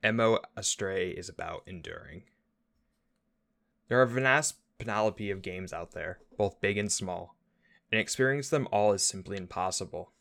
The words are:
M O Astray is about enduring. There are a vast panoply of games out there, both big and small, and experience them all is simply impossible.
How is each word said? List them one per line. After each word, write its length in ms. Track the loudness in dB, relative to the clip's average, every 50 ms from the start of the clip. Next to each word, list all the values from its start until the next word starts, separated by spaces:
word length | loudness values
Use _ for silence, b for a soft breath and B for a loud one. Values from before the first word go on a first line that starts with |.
| 2
M 160 | 2 2 6
O 220 | 6 6 6 4 2 -4 _
Astray 540 | -6 -4 -4 -2 -2 -2 -2 0 0 0 -2
is 180 | -4 -8 -10 -12
about 340 | -12 _ -10 -10 -10 -10 -12
enduring. 580 | -12 -14 -12 -12 -12 -12 -12 -14 -16 -18 -18 -18 _ _ _ _ _ _ _ _ _ _ _ _ _ _ _ _ _ _ _ _ _ _ _ _ _ _ _ _ _ _ _ _
There 140 | _ 4 4
are 20 | 4
a 60 | 4
vast 480 | 4 2 4 4 4 4 4 0 -4 _ _ _ _ _
panoply 500 | -6 -4 0 2 2 2 0 -2 -4 -4
of 100 | -4 -4
games 320 | -6 -8 -8 -8 -8 -8 -8
out 200 | -10 -10 -10 -10
there, 260 | -8 -8 -8 -8 -10 -16 _ -2
both 240 | 0 0 0 0 _
big 180 | 0 0 2 2
and 120 | 0 0
small, 460 | -2 -4 -4 -4 -6 -8 -8 -12 -18 _ _ b b b b b b b b _ 0
and 80 | 0
experience 480 | 0 0 2 2 4 4 4 0 0 0
them 180 | 0 0 0 2 2
all 200 | 4 6 6 4
is 120 | 4 2
simply 320 | -2 -2 -4 -8 -8 -8
impossible. 760 | -8 -8 -8 -4 -2 -2 -2 -2 -4 -6 -6 -8 -10 -12 -12 _ _